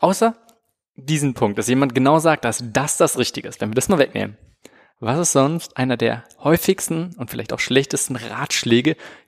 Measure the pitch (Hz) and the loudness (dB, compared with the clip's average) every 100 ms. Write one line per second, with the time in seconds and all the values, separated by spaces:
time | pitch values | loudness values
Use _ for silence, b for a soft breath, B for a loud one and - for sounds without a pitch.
0 | 170 190 226 - _ _ _ _ _ - | 0 2 0 -2 _ _ _ _ _ -14
1 | 135 156 143 120 107 101 107 127 139 123 | -4 0 0 0 0 0 0 2 2 2
2 | 131 156 160 151 117 - 123 131 143 - | 4 4 4 2 -2 -4 -4 -4 -2 2
3 | 165 127 120 - - - 107 117 - 175 | 2 2 -2 -4 -12 -8 -4 -2 0 2
4 | 131 107 104 104 - _ b b b b | 2 0 -6 -10 -20 _ b b b b
5 | 110 147 170 139 135 165 - - 131 120 | -2 0 2 2 2 0 -6 -4 -2 0
6 | 117 117 - _ 143 170 - 190 - 165 | -2 -4 -12 _ 0 2 2 -2 -4 -4
7 | 175 - 120 120 107 120 - 127 139 143 | -6 -10 -10 -10 -8 -6 0 0 0 -4
8 | - 123 113 131 143 - 120 117 147 160 | -4 -8 -8 -8 -4 -4 2 4 4 -2
9 | B B | B B